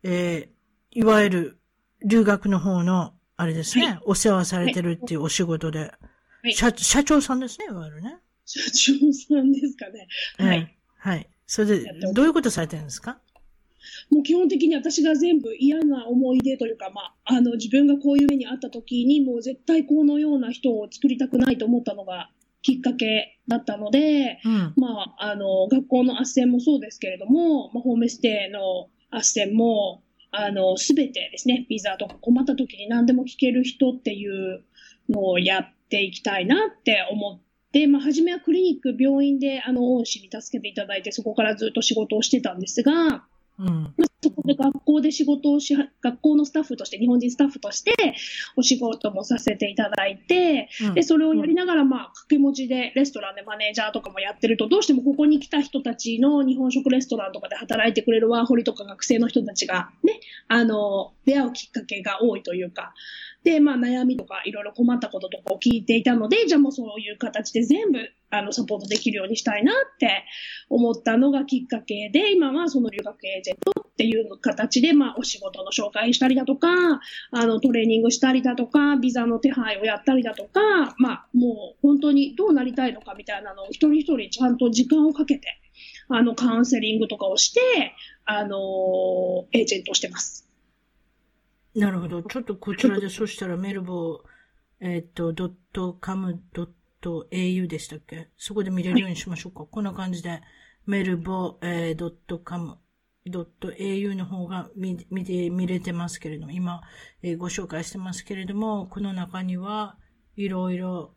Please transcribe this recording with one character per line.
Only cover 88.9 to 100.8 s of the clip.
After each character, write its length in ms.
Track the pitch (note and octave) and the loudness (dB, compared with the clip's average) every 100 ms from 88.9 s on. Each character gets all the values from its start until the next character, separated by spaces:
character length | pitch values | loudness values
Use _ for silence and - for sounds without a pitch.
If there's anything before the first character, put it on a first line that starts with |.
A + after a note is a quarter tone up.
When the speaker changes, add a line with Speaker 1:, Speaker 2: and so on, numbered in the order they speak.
| F#3 F#3 F#3 F3+ F#3 F3+ | 0 0 0 -2 -4 0
Speaker 2:
エ 100 | A#3 | 0
ー 40 | A3 | 0
ジ 100 | G3 | -2
ェ 40 | |
ン 40 | |
ト 80 | - | -4
を 20 | |
し 60 | F#3 | -4
て 100 | F#3 | -4
ま 80 | F3+ | -8
す。 280 | - - _ _ _ _ _ _ _ _ _ _ _ _ _ | -10 -12 _ _ _ _ _ _ _ _ _ _ _ _ _
Speaker 1:
な 160 | A3 G3+ | -2 -2
る 120 | F#3 | -2
ほ 80 | E3+ | -6
ど。 120 | E3+ | -8
ち 120 | E3+ C4 | -8 -10
ょ 40 | |
っ 20 | |
と 140 | A#3+ F#3+ | -8 -10
こ 180 | - | -8
ち 140 | F3+ B3+ | 0 0
ら 100 | G3 | 0
で、 100 | G3 | -6
そ 200 | F#3 G#3+ | -6 -8
し 80 | - | -8
た 100 | F#3 | -8
ら 100 | F3 | -6
メ 160 | G3 | -6
ル 100 | G3 | -8
ボ、 400 | F3+ F3+ E3 D#3 _ _ _ _ _ _ | -8 -6 -6 -8 _ _ _ _ _ _
え 180 | F3+ F3 | -6 -6
ー 40 | |
っ 20 | E3+ | -8
と、 260 | - E3+ | -6 -6
ド 140 | D#3+ F3+ | -4 -8
ッ 60 | F3+ _ | -10 _
ト 200 | - F#3 | -8 -8
カ 240 | F3 - F#3+ | -8 -8 -6
ム 260 | F#3 F3 - | -6 -8 -12
ド 120 | - | -12
ッ 40 | E3+ _ _ _ | -12 _ _ _
ト 280 | F3 E3 - | -10 -10 -8
エ 60 | F#3 | -4
ー 120 | F3+ | -2
ユ 140 | F#3 | -2
ー 20 | F3+ | -4
で 100 | D#3 | -8
し 80 | - | -10
た 80 | |
っ 60 | D#3 | -16
け？ 280 | _ D#3+ E3 _ | _ -18 -18 _
そ 180 | - | -10
こ 100 | G#3 | -6
で 60 | F#3+ | -4
見 120 | F#3 | -4
れ 100 | F3+ | 0
る 60 | F#3 | 0
よ 80 | F#3+ | -2
う 40 | |
に 40 | |
し 140 | D#3+ - | -8 -10
ま 80 | E3 | -12
し 100 | - | -12
ょ 40 | |
う 20 | |
か。 120 | - D3+ | -18 -14
こ 140 | - | -8
ん 40 | |
な 80 | G3+ | -8
感 200 | F#3 F#3 | -8 -8
じ 80 | F3 | -8
で、 160 | E3+ E3 - _ _ _ | -8 -12 -14 _ _ _